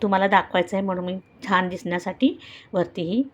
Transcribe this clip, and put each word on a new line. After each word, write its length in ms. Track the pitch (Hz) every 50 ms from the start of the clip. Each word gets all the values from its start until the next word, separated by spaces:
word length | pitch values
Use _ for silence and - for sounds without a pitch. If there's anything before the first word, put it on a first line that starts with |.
तुम्हाला 260 | - 208 196 190 190 196
दाखवायचं 480 | 208 190 170 - - 185 175 180 - 190
आहे 80 | 196
म्हणून 200 | 196 185 180 180
मी 120 | 180 185 190 - _ _ - -
छान 260 | - 202 185 185 180
दिसण्यासाठी 680 | 180 180 - 180 175 180 175 196 180 - - 277 359 - - - - - - - -
वरतीही 480 | 185 170 - - - 170 165 190 240 277 269